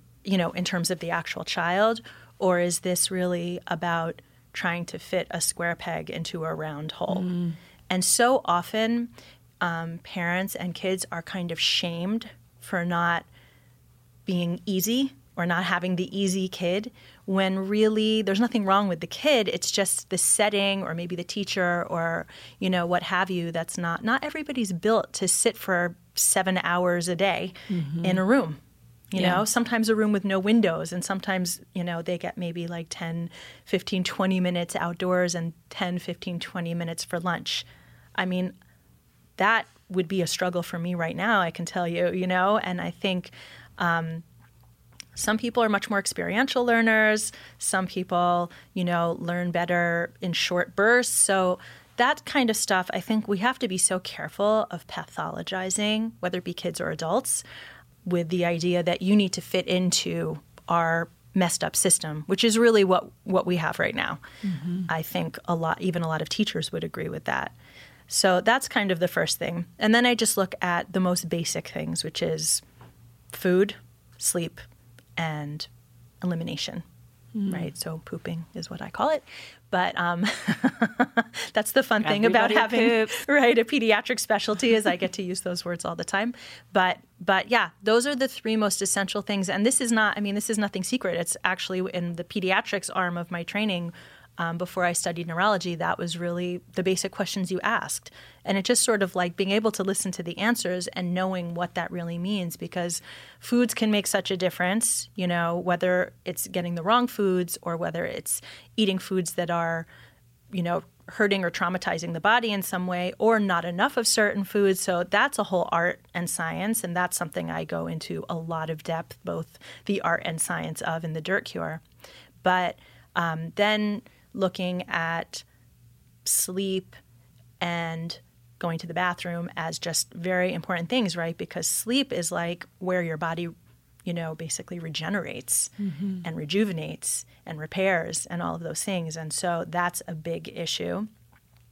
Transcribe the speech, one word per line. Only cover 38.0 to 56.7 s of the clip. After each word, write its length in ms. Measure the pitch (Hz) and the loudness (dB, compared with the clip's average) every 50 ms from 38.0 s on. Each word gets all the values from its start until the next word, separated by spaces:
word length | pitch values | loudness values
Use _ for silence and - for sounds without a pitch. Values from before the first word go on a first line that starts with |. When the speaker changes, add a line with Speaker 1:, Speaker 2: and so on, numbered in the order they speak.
| - _ - | -20 _ -4
Speaker 1:
I 100 | - 185 | -2 -2
mean, 300 | 185 180 180 180 180 - - - _ _ _ _ _ _ _ _ _ _ _ _ _ _ | 0 0 0 0 -2 -4 -8 -20 _ _ _ _ _ _ _ _ _ _ _ _ _ _
that 300 | - 185 208 226 220 - - _ _ _ - | 2 4 6 4 4 2 -4 _ _ _ -4
would 200 | 190 185 180 165 | -2 -2 0 0
be 140 | 196 190 170 | 0 0 0
a 40 | |
struggle 360 | 160 - - 185 180 175 175 170 | 0 0 0 0 0 0 -2 -2
for 160 | - - 170 | -4 -4 -6
me 160 | 165 180 180 | -4 -4 -2
right 220 | 175 165 165 - | -2 -2 -2 -2
now, 240 | - 185 226 226 202 | -2 0 2 4 4
I 100 | 180 165 | 2 2
can 140 | - - 170 | -2 -4 -6
tell 220 | - - 185 175 | -4 -2 -2 -2
you, 260 | 170 170 170 180 175 - | 0 0 2 2 2 2
you 140 | 185 180 | 0 0
know, 320 | 180 185 180 185 196 214 220 | 2 2 4 4 4 4 4
and 220 | - - 180 175 | 2 0 -4 -4
I 100 | 175 170 | -4 -6
think, 400 | 175 - - 196 185 180 175 - - - - - - - - - - - | -6 -2 -2 0 0 0 -4 -6 -12 -20 -20 -20 -20 -20 -20 -14 -6 -2
um, 440 | 180 175 170 165 165 160 160 165 170 _ - - - - _ _ - - _ _ _ _ - - - - - | 0 2 2 2 0 -2 -6 -8 -10 _ -20 -20 -20 -20 _ _ -20 -20 _ _ _ _ -20 -20 -20 -16 -10
some 240 | - - - 214 220 | -4 0 0 0 2
people 240 | - 240 226 240 233 | 0 0 2 4 4
are 60 | 220 | 4
much 200 | 214 220 - - | 4 2 0 0
more 120 | 208 196 | 0 0
experiential 640 | 190 - - - 175 175 180 220 269 269 - 254 247 | 0 -2 -2 -4 -2 0 2 2 2 2 2 2 4
learners. 640 | 240 233 226 226 226 220 220 214 214 214 214 214 - - - - - - - | 4 6 6 6 6 6 6 6 6 4 2 0 -4 -8 -10 -18 -20 -14 -8
Some 280 | - - - 190 185 | -4 0 0 0 0
people, 640 | 180 - 185 180 - 180 175 175 175 175 175 175 170 - - - - - | -2 -2 -4 -4 0 2 2 4 4 4 2 2 -2 -6 -12 -18 -10 -4
you 120 | 190 180 | -2 0
know, 320 | 175 175 170 170 170 165 - | 2 2 2 2 2 0 -2
learn 320 | - 170 175 175 180 180 170 | -2 -4 -2 -2 -2 0 0
better 600 | 175 175 170 180 175 175 170 170 170 175 - - - | 0 0 2 2 2 2 2 2 0 -2 -2 -6 -6
in 120 | - 180 165 | -6 -4 -2
short 420 | - - - 180 180 175 - - | 0 0 0 2 0 0 0 2
bursts. 400 | - 202 220 240 247 247 - - | 4 4 6 6 6 4 2 2
So 460 | - - - 196 190 185 180 180 - - - - - - _ _ - | 2 2 4 4 4 4 2 2 0 -4 -14 -20 -20 -20 _ _ 2
that 260 | 240 262 302 - - | 2 2 2 0 -2
kind 260 | - - 294 254 226 | -2 2 2 4 4
of 60 | 220 | 2
stuff, 340 | 220 - - 196 185 180 - - | 0 0 2 2 2 0 0 -4
I 60 | 185 | -6
think 300 | 175 - 220 214 208 - | -2 0 0 0 2 0
we 100 | 202 185 | 0 2
have 220 | 202 247 254 - | 2 0 0 0
to 80 | 262 208 | -2 -2
be 100 | 185 185 | 0 2
so 220 | - - 190 185 | 2 2 2 0
careful 640 | - - - - 151 156 - - 202 208 214 220 208 - - | -4 -6 -10 -8 -8 -8 -4 0 2 4 4 2 2 0 -4
of 140 | 165 - - | -10 -10 -10
pathologizing, 1200 | - - 156 - - - 156 165 - - 170 - 190 185 185 190 185 - 208 208 214 220 220 226 226 - | -10 -10 -10 -8 -6 -6 -6 -6 -6 -6 -6 -6 -4 -4 -4 -2 -2 0 0 2 2 0 0 -2 -4 -4
whether 200 | - 175 180 180 | -4 -4 -2 -4
it 60 | 175 | -4
be 80 | 175 175 | -6 -6
kids 280 | - - 175 | -4 -4 -4